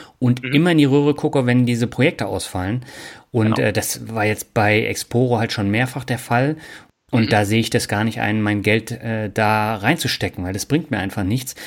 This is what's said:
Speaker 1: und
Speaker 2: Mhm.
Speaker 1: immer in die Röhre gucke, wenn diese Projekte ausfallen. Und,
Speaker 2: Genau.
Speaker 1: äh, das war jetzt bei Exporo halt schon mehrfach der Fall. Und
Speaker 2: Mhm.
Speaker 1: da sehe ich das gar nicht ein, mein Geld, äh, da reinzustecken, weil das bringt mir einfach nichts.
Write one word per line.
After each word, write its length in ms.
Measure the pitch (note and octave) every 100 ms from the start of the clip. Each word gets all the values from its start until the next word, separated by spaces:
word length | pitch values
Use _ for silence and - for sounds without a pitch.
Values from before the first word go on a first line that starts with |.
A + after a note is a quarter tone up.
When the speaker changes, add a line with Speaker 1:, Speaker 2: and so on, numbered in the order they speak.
| - _
Speaker 1:
und 240 | B2 B2+
Speaker 2:
Mhm. 120 | B2+
Speaker 1:
immer 160 | C#3+ F3
in 80 | D#3+
die 80 | C#3+
Röhre 260 | C#3+ C#3+
gucke, 320 | D3 D3+ C#3+
wenn 220 | B2 B2 A#2+
diese 220 | A#2+ A#2+
Projekte 360 | - C#3 E3+
ausfallen. 640 | G2+ G2 - F#2+ F2+ B2 B2 - - - _
Und, 240 | B2 A2 A2+
Speaker 2:
Genau. 120 | A#2
Speaker 1:
äh, 40 |
das 340 | G#2+ - - A2+
war 100 | A2+
jetzt 300 | G#2 G#2 -
bei 320 | - G#2+ G#2+ A2
Exporo 520 | - - A#2+ B2+ A#2
halt 140 | A2
schon 180 | - G2+
mehrfach 340 | G#2+ B2+ C#3+
der 140 | B2 A#2
Fall. 380 | - A#2+ C#3 D#3 - - - _ _
Und 160 | B2 A2+
Speaker 2:
Mhm. 20 |
Speaker 1:
da 160 | G#2+
sehe 160 | G2+ A2
ich 100 | A2
das 160 | A#2+ -
gar 160 | G#2
nicht 180 | A2 A2+
ein, 220 | A2+ G#2+
mein 200 | G#2 G#2
Geld, 280 | G2+ A2 A2
äh, 400 | A#2 A#2+ A2 G#2+
da 440 | G2 G#2+ G#2+ G#2+ A2
reinzustecken, 640 | G2+ E3 C3 - G2 -
weil 100 | F2+
das 140 | G2 -
bringt 240 | D3 E3
mir 80 | G#2
einfach 240 | F#2+ A2
nichts. 320 | F#2+ B2 B2 -